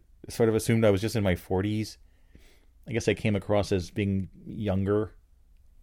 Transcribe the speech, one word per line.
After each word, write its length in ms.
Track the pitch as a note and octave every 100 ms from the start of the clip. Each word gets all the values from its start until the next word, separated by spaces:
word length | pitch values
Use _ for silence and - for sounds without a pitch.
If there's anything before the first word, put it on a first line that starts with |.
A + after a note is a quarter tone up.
| - - -
sort 200 | - A2+
of 80 | A2
assumed 280 | - A2+
I 60 | A2
was 100 | G2
just 140 | A2
in 80 | A2
my 140 | G2+ F2+
forties. 640 | - F#2 G#2 G#2+ G#2 - - _ _ - - - _ _ -
I 20 |
guess 160 | A2+ A2+
I 80 |
came 220 | G2 A2 G2+
across 340 | - G#2 F#2+
as 220 | G2 E2+
being 360 | - G2+ G2 F#2+ -
younger. 720 | - - G#2 F#2+ G2 G#2 A2 - _ _ _ - - -